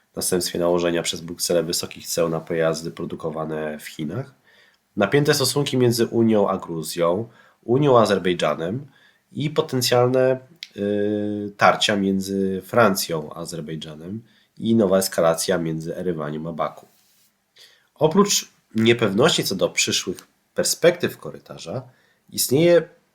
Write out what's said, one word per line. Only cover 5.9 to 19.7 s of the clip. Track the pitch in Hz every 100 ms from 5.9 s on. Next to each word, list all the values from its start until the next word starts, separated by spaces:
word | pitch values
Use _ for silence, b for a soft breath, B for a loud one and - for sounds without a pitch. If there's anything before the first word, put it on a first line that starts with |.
| 113 113
Unią | 117 113 107 95
a | 95
Gruzją, | - 82 78 87 85 92 117 b b b
Unią | - 127 147 120
a |
Azerbejdżanem | 104 98 90 85 82 73 82 123 - b b b _
i | - 147
potencjalne, | 151 - 127 123 123 123 131 131 127 - _ - 104
y, | 101 104 104 104 104 104 104 101
tarcia | 101 82 - 104
między | 98 98 95 98 95 95 -
Francją | 113 110 98 - 82 76
a | -
Azerbejdżanem | 82 82 76 80 78 76 85 110 b b b -
i | 110
nowa | 113 98 95
eskalacja | 92 - 82 82 - 92
między | 80 80 80 85
Erywaniem | 82 80 76 78 80
a |
Baku. | 80 76 - - _ _ _ _ _ _ b b b b
Oprócz | - 156 190 202 - - _ _
niepewności | 110 113 117 107 98 160 -
co | -
do | 98
przyszłych | 87